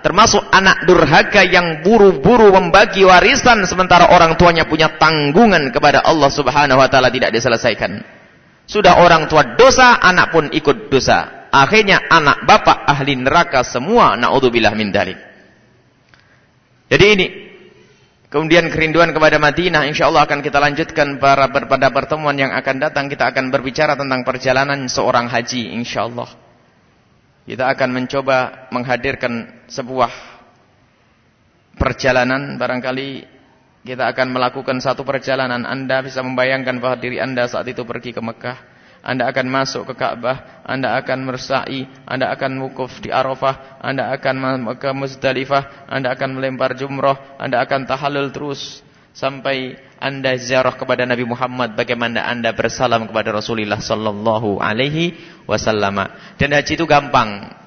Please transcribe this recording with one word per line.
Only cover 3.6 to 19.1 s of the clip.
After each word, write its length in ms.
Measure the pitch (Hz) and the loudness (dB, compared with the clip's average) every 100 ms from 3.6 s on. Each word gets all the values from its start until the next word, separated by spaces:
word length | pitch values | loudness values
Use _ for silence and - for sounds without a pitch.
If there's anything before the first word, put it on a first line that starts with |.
sementara 480 | 185 175 185 175 175 | 2 -2 4 6 8
orang 240 | 175 165 156 | 6 6 4
tuanya 320 | 175 165 156 | 4 4 0
punya 320 | 156 156 - | 0 0 2
tanggungan 720 | 156 160 147 151 233 180 135 | 2 2 2 4 4 4 0
kepada 320 | 131 147 139 | 2 4 4
Allah 240 | - 160 139 | 2 2 2
Subhanahu 520 | 143 131 143 143 131 | 0 -2 0 2 4
wa 80 | 131 | 4
taala 180 | 135 127 | 4 2
tidak 220 | 123 120 | 2 0
diselesaikan. 720 | 113 123 113 123 104 110 98 - - _ _ _ _ _ | 0 0 0 0 -2 -6 -8 -14 -20 _ _ _ _ _
Sudah 360 | 381 185 - | 2 4 6
orang 280 | 175 165 151 | 6 6 4
tua 280 | 156 139 - | 2 2 6
dosa, 440 | 262 254 254 240 | 6 8 6 6
anak 320 | - 180 - | 4 4 2
pun 160 | 165 147 | 2 0
ikut 400 | 156 151 123 - | -2 0 -2 0
dosa. 600 | 131 120 104 73 - - | 0 2 0 0 -12 -2
Akhirnya 480 | 131 135 214 202 180 - | 2 4 4 4 0 2
anak 380 | 165 147 - | 2 4 0
bapak 400 | 120 160 165 - - | 4 4 4 0 0
ahli 300 | 143 139 135 | -2 0 -2
neraka 500 | 127 160 165 135 120 | 0 0 2 0 -2
semua. 480 | 127 139 233 170 107 | -4 0 4 4 2
Naudzubillah 560 | 117 113 127 117 110 107 | 0 2 2 4 2 0
min 160 | 107 | -2
dalik. 240 | 95 92 92 - - _ _ _ _ _ _ _ _ _ _ _ _ _ _ _ | -2 -2 -6 -18 -20 _ _ _ _ _ _ _ _ _ _ _ _ _ _ _
Jadi 140 | 135 196 | 4 4
ini. 180 | 208 180 - - - - _ _ _ _ _ _ | 4 0 -6 -20 -20 -20 _ _ _ _ _ _
Kemudian 420 | 143 160 170 165 | -4 2 2 2
kerinduan 480 | 151 160 156 170 | -2 0 2 2